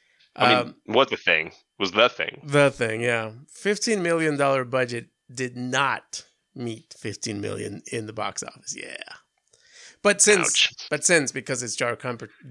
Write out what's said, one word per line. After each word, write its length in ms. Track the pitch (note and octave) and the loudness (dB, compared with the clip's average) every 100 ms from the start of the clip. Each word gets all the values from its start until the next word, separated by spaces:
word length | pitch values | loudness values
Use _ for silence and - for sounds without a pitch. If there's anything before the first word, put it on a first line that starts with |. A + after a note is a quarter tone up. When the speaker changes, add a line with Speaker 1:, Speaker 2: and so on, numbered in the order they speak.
| _ _ _ - | _ _ _ 2
Speaker 1:
I 100 | B2 | 4
mean, 100 | B2 | 4
Speaker 2:
Um, 160 | A#2+ - - | 0 -8 2
Speaker 1:
what 240 | A2 C3 | 4 4
the 60 | A2+ | 2
thing? 360 | - D#2+ E2 - _ - | 2 2 0 -10 _ -6
Was 140 | G2 | 0
the 160 | G2+ B2 | 4 4
thing. 320 | - - - | 2 -6 -8
Speaker 2:
The 260 | D3 C#3+ C#3 | 0 4 4
Thing, 300 | - A#2 A2 | 2 -4 -2
yeah. 300 | A#2+ A#2 A2 A#2 D3 | -2 -2 -4 -12 -20
Fifteen 540 | - G3 G#3 A#3 G#3 | -6 -4 -2 0 0
million 340 | E3+ E3 D#3+ C#3+ | 0 0 0 2
dollar 280 | C#3 C3+ | 2 0
budget 440 | B2 B2+ B2 A#2 - _ - | 0 -2 -2 -4 -10 _ -16
did 240 | B2+ B2+ B2 | -8 -8 -6
not 680 | B2 C3 C3+ A2+ - - - _ _ | -2 0 0 -2 -8 -16 -16 _ _
meet 400 | - A#2+ A2 - - | -10 -8 -10 -14 -12
fifteen 420 | A2 G2+ A#2 G2+ | -10 -8 -8 -6
million 420 | G2+ G2+ G#2+ G2+ - | -6 -6 -8 -10 -8
in 140 | A#2+ G#2+ | -8 -8
the 60 | |
box 300 | G#2+ G#2 - | -6 -6 -8
office. 320 | - - - - | -12 -14 -14 -14
Yeah. 200 | - - - - _ _ _ _ _ - - _ | -14 -14 -16 -18 _ _ _ _ _ -20 -20 _
But 200 | G3+ G3 | 2 6
since, 240 | G#3 G#3 - | 6 6 4
Speaker 1:
Ouch. 240 | - - - - | 2 0 -2 -6
Speaker 2:
but 140 | D3+ | -2
since, 280 | - E3+ C3 | 4 4 2
because 300 | C3+ C3+ B2+ | -4 -6 -6
it's 120 | B2 | -4
Jar 220 | - A#2+ A2+ | -2 -2 -2
Carper-, 340 | B2+ A#2 A#2 _ C3+ | -6 -8 -12 _ -8